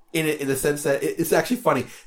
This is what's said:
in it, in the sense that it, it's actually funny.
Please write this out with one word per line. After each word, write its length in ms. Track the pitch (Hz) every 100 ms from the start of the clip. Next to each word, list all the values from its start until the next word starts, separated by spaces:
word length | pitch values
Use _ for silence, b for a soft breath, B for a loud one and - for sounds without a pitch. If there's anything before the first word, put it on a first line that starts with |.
| _
in 140 | 165 156
it, 160 | 151
in 60 | 139
the 80 | 135
sense 280 | 147 147
that 180 | 151 139
it, 160 | 156 -
it's 120 | 165
actually 260 | 180 - 247
funny. 280 | - 139 - B